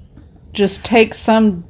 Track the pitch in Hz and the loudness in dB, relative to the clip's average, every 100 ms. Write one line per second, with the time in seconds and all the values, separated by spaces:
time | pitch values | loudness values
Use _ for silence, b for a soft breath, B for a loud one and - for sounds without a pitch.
0 | - - - - - - 196 - - 226 | -20 -20 -20 -20 -18 -4 -4 -2 0 2
1 | 226 - - 220 220 175 | 2 0 0 2 2 -2